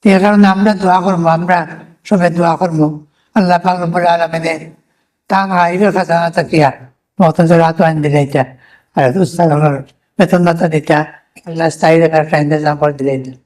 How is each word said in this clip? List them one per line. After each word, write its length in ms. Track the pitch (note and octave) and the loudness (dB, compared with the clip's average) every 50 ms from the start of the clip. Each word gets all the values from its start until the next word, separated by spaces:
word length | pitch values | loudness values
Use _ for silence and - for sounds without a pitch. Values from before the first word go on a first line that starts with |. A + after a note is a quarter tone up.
| _ | _
এর 160 | G#3 F#3+ F#3 | 2 2 4
কারণে 260 | F#3+ G#3 G#3 G#3 G3+ | 2 2 4 4 4
আমরা 260 | G3 F#3+ G3 G3+ A3 G#3+ | 4 4 2 0 0 0
দোয়া 280 | F#3 G3 F#3 F3+ F#3 | 0 0 0 2 2
করবো, 260 | F3 G3 F#3+ F3 E3+ | 2 0 -2 0 0
আমরা 400 | E3 E3 E3 F3 F3+ F#3 F3 D#3+ D#3+ - - - - _ _ _ | 0 0 0 0 0 0 0 0 -6 -12 -20 -20 -20 _ _ _
সবাই 260 | - G#3+ F#3+ F3+ F3 | -2 0 0 0 0
দোয়া 260 | E3 E3+ F3 E3+ E3 | 0 0 0 0 0
করবো, 500 | - F#3+ F3 E3 D#3 D3+ D3+ D3+ D3+ - _ _ _ _ _ _ | -2 -2 -4 0 0 0 -2 -2 -8 -16 _ _ _ _ _ _
আল্লাহ 240 | A3+ F#3 F3+ F3+ E3+ | 0 2 2 0 0
পাক 220 | F3 F#3 F3+ F3+ | 0 -2 -2 -2
রব্বুল 240 | F3 E3+ E3 F3 F3 | -4 -4 -2 0 0
আলামিনের 800 | F3 E3+ E3+ E3+ E3 E3 E3 D#3+ E3 D#3+ D#3+ D#3+ D#3+ - _ _ _ _ _ _ _ _ _ _ _ | 2 2 0 -2 -4 -4 -6 -4 -6 -6 -6 -10 -16 -20 _ _ _ _ _ _ _ _ _ _ _
টাকা 240 | F#3+ F#3+ G3 F#3+ F#3+ F3 F3 | -2 -2 -2 -2 0 0 0
আইবে 220 | F3 F3 F#3 G#3 G3+ E3+ | 0 0 0 0 0 0
খাজানা 340 | F#3 F3+ D#3+ E3 E3+ E3+ E3+ E3 | 0 -2 0 -2 -2 -2 -2 -2
তাকিয়া, 340 | F#3 D#3 A#2+ - D#3 D3+ C3+ - - B2+ - _ _ _ _ _ - | -4 -4 0 0 2 2 2 0 -4 -20 -20 _ _ _ _ _ 0
মতন 260 | F#3+ D#3+ D3+ - E3+ E3 | 0 0 2 2 2 4
জোর 120 | F3 E3 E3 | 4 4 4
হাত 120 | D#3+ D#3+ - F#3 | 2 0 0 0
আইন 100 | D#3+ D#3+ D#3 D3 | 0 0 0 -2
দিলে 160 | D3 C#3+ D3 C#3+ | 0 0 0 -2
এটা। 180 | C#3 C#3+ D3 C3 - - _ _ _ _ _ _ _ _ | 0 -2 -4 -4 -4 -6 _ _ _ _ _ _ _ _
আর 80 | - C#3 B2+ C3 F#3+ F#3 | 0 0 0 0 0 -2
উস্তাদ 260 | B2 - - F3 E3 D3 | -2 0 -2 0 0 2
আমার 180 | D3 D#3 D3+ C#3 C3+ C3+ _ _ _ _ _ _ | 2 2 0 0 -2 -8 _ _ _ _ _ _
বেতন 240 | - F#3+ E3 - F3+ F3 | -2 0 0 2 2 2
ভাতা 180 | F3 E3+ E3+ F#3 E3+ D#3 | 0 0 0 -2 -2 -2
দিতা, 260 | D3+ C#3+ - D#3+ D3 D#3 - - - _ _ _ - _ | -4 0 0 0 0 0 -4 -10 -20 _ _ _ -20 _
আল্লাহ 200 | - E3 E3 E3 D#3+ D#3 | -12 -6 -4 -2 -4 -2
স্থায়ী 220 | - - E3 D#3+ E3 | 0 2 2 4 4
রাখার 200 | E3 D#3+ D#3+ D#3 D3+ | 2 2 2 0 0
একটা 120 | D#3 D#3+ D3+ D3 | 0 -2 -2 0
ইন্তজাম 320 | D3 D#3 D3+ D3+ D3+ D3 D3 | 0 -2 -2 -2 -2 -2 0
করে 120 | D3+ D3 D3 C#3 | -2 -2 -2 -2
দিলে 120 | C3+ C#3 C3+ | -4 -4 -4
এটা। 160 | C3 C3 B2+ - - _ | -4 -8 -12 -16 -20 _